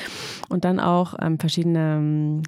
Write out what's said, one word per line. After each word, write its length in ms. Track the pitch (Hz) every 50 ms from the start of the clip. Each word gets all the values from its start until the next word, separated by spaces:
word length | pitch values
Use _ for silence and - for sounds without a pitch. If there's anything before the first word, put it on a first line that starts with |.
| - - - - - - - - - -
Und 160 | - 180 165
dann 160 | 175 185 185
auch, 340 | - 175 175 175 180 175 - -
ähm, 180 | - 165 160 156
verschiedene, 580 | - 156 - 175 165 170 165 160 156 156 156
ähm, 460 | 151 151 151 151 151 151 151 151 156 156